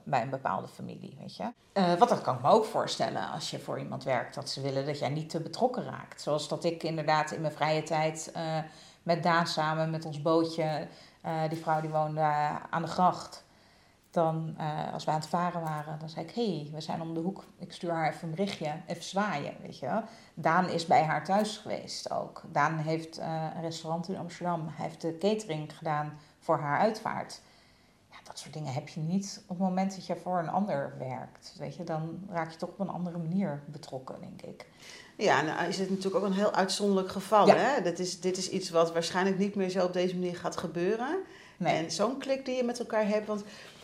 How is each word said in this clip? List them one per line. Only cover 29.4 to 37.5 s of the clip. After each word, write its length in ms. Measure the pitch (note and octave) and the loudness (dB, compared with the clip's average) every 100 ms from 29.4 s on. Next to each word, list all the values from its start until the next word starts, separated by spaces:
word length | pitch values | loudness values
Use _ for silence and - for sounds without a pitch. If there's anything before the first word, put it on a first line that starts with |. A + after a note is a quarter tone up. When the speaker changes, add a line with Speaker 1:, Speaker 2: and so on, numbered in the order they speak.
Speaker 1:
op 60 | - | -8
het 100 | F3+ F#3+ | 0 0
moment 260 | F#3 F#3+ | 2 0
dat 120 | F#3+ - | -2 -6
je 100 | F3 | -6
voor 220 | - F3+ | -2 0
een 100 | D#3+ | 0
ander 460 | - G#3 C#3+ C#3 C#3 | 0 2 0 -2 -4
werkt, 560 | C3 B2 C3+ - - - | -6 -6 -10 -14 -20 -12
weet 180 | D3 D3 | -10 -8
je. 80 | |
Dan 420 | F3 D#3+ D#3+ F3 G3 | -4 -4 -4 -8 -6
raak 200 | F3 E3 | -4 -4
je 60 | - | -6
toch 120 | F3 | -8
op 120 | - | -4
een 80 | F#3+ | -4
andere 300 | - F3+ E3+ | -4 -4 -4
manier 440 | D#3+ F#3 F3+ D3 - | -2 0 0 -2 -8
betrokken, 540 | D3+ - E3+ - - | -14 -10 -10 -10 -12
denk 220 | - - | -12 -14
ik. 240 | - - - - - - - - | -14 -14 -18 -20 -18 -18 -16 0
Speaker 2:
Ja, 220 | G3+ C3+ | 4 6
en 60 | D3+ | 4
dan 120 | - E3+ | 0 0
is 120 | F#3+ | 0
het 120 | F#3 | -2
natuurlijk 260 | F#3+ F#3+ F#3+ | -2 0 2
ook 140 | G3+ | 2
een 60 | F#3+ | 2
heel 160 | G#3 | 4
uitzonderlijk 560 | - F#3+ - G3+ F#3+ F#3+ | 4 2 2 2 2 2
geval, 340 | G3 - G#3+ | -4 4 8
Speaker 1:
Ja. 80 | F#3+ | 8